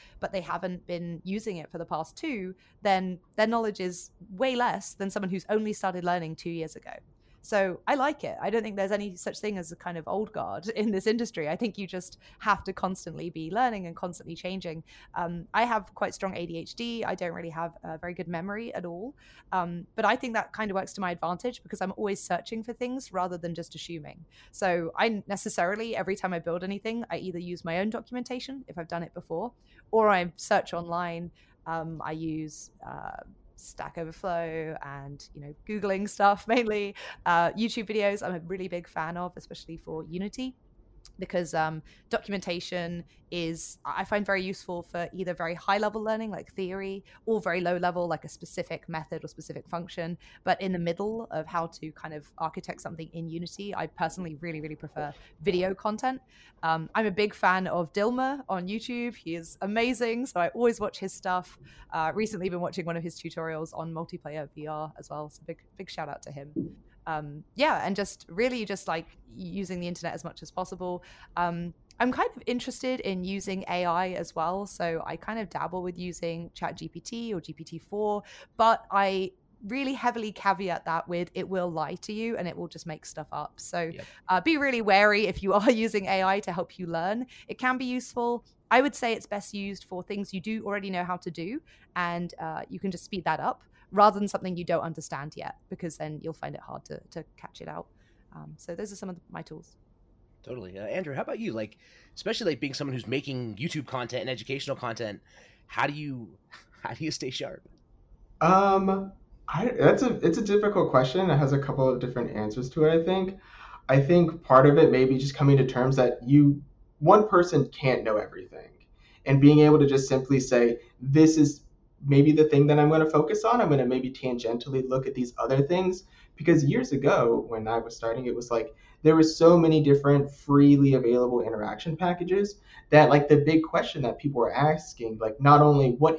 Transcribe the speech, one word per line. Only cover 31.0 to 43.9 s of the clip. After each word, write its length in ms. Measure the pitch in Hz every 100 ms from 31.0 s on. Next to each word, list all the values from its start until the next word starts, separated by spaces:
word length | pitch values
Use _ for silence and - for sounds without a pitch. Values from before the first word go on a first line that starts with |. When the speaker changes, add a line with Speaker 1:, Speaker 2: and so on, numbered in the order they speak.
| 175 170 170 - _ _ -
Speaker 1:
Um, 360 | 165 165 160
I 80 | -
use, 580 | 160 160 156 156 - - _ -
uh, 360 | - 50 - - - - -
Stack 380 | - - 143 160
Overflow 800 | 160 160 196 170 170 160 160 160
and, 460 | 143 139 139 143 -
you 60 | -
know, 120 | 143 151 -
Googling 400 | 214 196 190 202
stuff 380 | - 202 202 -
<laughs> 60 |
mainly, 400 | 240 226 214 202 202 - - -
uh, 240 | 170 170
YouTube 380 | - 226 - 208
videos 360 | 214 202 202
I'm 120 | 175 180
a 40 |
really 280 | 170 190 185
big 180 | 175 175
fan 300 | - 160 175
of, 160 | 180 -
especially 400 | - 170 - 165
for 280 | - 160
Unity, 500 | 156 170 202 - 262 254 _ _ _ - - -
because, 360 | 185 185 170
um, 280 | 165 156 160 - - _
documentation 920 | - - 202 185 175 - 180 170 175 165 _ _
is, 480 | 175 165 165 - -
I 200 | -